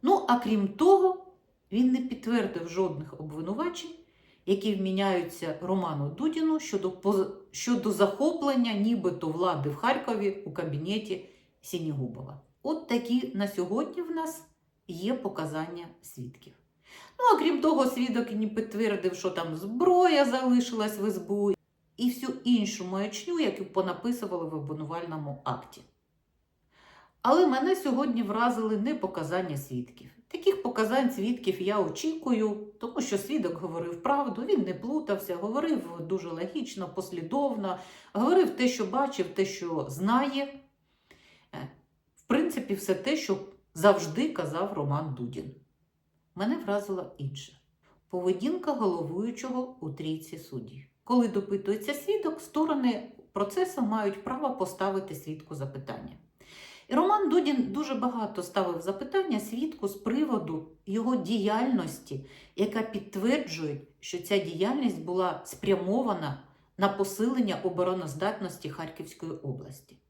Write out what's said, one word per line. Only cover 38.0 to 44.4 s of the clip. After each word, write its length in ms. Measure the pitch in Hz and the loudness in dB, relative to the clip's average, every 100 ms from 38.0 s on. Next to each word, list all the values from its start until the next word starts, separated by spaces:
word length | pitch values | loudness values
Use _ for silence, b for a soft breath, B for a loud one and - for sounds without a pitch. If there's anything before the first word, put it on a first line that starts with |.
| B | B
говорив 380 | - 254 370 349 | 0 4 6 6
те, 180 | - 247 | 4 0
що 160 | 254 | 2
бачив, 420 | 196 233 277 - 175 | -2 0 0 0 -4
те, 160 | - | 0
що 420 | 196 - 175 160 135 | 0 0 -4 -4 -4
знає. 720 | 135 196 247 285 277 277 - - _ _ b b b b b b | -2 2 4 2 -2 -4 -8 -20 _ _ b b b b b b
Е, 140 | - 135 - _ _ _ _ | -12 -12 -14 _ _ _ _
в 60 | |
принципі, 520 | _ 254 339 - - | _ 2 4 0 -4
все 200 | 196 - | -4 0
те, 220 | 185 - 311 | 0 2 -2
що 200 | - 180 - - _ | 0 -4 -4 -18 _
завжди 540 | 160 190 202 160 - 311 | 4 6 8 4 0 0
казав 440 | - | 0